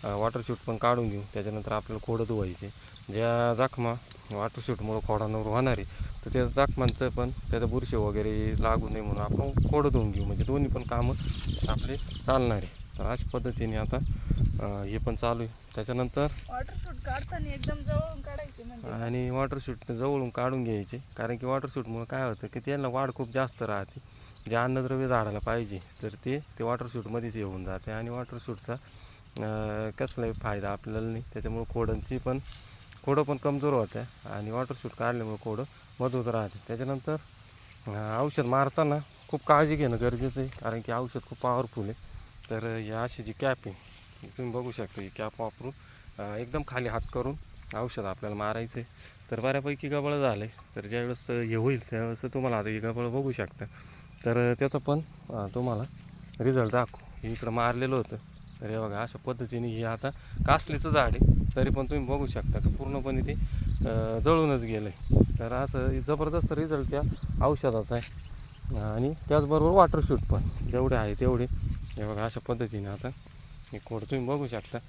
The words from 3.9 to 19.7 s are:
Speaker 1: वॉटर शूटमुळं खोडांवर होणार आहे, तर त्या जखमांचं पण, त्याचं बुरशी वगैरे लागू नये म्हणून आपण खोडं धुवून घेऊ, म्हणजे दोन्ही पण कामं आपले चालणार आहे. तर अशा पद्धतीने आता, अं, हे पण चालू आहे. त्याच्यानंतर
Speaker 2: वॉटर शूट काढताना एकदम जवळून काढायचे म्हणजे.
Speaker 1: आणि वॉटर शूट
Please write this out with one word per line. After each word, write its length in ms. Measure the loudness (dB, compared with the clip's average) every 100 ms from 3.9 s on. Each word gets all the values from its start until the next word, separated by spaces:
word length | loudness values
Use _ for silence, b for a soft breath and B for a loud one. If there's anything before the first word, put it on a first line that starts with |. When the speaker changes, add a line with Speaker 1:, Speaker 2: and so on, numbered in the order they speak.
| 0 -6 -18 -8
Speaker 1:
वॉटर 300 | -4 -4 -4 -4
शूटमुळं 340 | -2 0 -2 2
खोडांवर 400 | 2 2 0 2
होणार 280 | 2 4 2
आहे, 60 | -2 B B B
तर 60 | -2
त्या 120 | 2
जखमांचं 640 | 2 4 2 4 2 4 0
पण, 220 | 0 -2
त्याचं 380 | -2 -2 0 2
बुरशी 280 | 0 0 2
वगैरे 640 | 2 2 0 2 2 4
लागू 260 | 4 4 2
नये 140 | -2
म्हणून 200 | -2 0
आपण 460 | 2 2 4 4 6
खोडं 180 | 6 6
धुवून 180 | 6 4
घेऊ, 140 | 2
म्हणजे 200 | 0 0
दोन्ही 260 | 2 2 2
पण 120 | 0
कामं 320 | 0 2 2 2 0 -2 -2 0 2
आपले 280 | 2 0 -2
चालणार 600 | -4 -4 2 4 6 2
आहे. 420 | -2 -10 -12 -4
तर 60 |
अशा 340 | -2 0 -2 -2
पद्धतीने 380 | -2 -2 -2 0
आता, 200 | 0 0 0 B B B
अं, 460 | B 2 -2 -2
हे 140 | -2 0
पण 160 | 0
चालू 280 | 0 0 0
आहे. 60 | -2 -6 -12
त्याच्यानंतर 520 | -8 -2 0 0 2 0 0 -8
Speaker 2:
वॉटर 240 | -6 -6 -6
शूट 180 | -6
काढताना 540 | -6 -6 -4 -4 -4 -4
एकदम 200 | -2 -2
जवळून 460 | -2 0 0 -2 -6
काढायचे 440 | -8 -10 -10 -12
म्हणजे. 240 | -14 -12 -8
Speaker 1:
आणि 420 | -6 -2 -2 -2
वॉटर 280 | -2 -2 -4
शूट 320 | -8